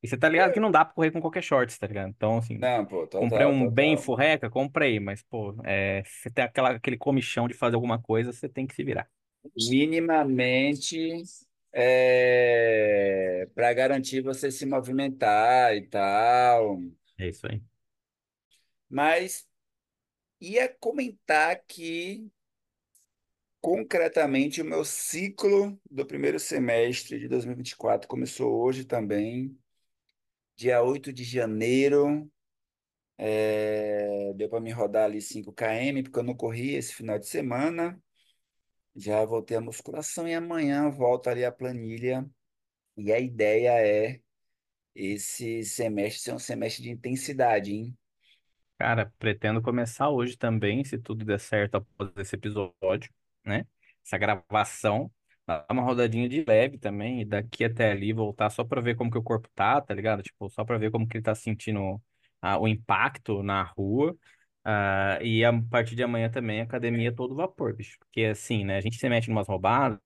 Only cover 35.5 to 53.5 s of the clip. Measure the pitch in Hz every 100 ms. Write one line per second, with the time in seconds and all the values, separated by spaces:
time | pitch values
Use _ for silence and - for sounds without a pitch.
35.5 | 98 113 110 131 139 131 123 120 120 117
36.5 | 117 131 143 123 - 113 107 - 165 139
37.5 | 120 151 170 170 185 _ _ _ _ _
38.5 | _ _ _ _ - 98 107 110 113 104
39.5 | 113 113 - - 160 147 - 170 165 170
40.5 | 170 143 143 147 139 123 123 123 123 123
41.5 | 120 127 123 113 113 127 127 135 _ _
42.5 | _ _ _ _ - 101 113 127 117 107
43.5 | 110 123 120 107 104 110 131 _ _ _
44.5 | _ _ _ _ - 98 104 - - 120
45.5 | 113 104 - 113 104 101 - - 123 -
46.5 | 113 110 110 120 120 123 131 - 135 123
47.5 | 107 98 104 117 123 _ _ _ _ _
48.5 | _ _ _ 120 113 104 _ 110 104 107
49.5 | 110 123 120 117 - 143 139 123 123 120
50.5 | 110 104 113 139 117 117 113 107 101 -
51.5 | 107 104 98 104 _ 101 - 95 98 107
52.5 | 104 95 _ 95 101 - _ _ _ -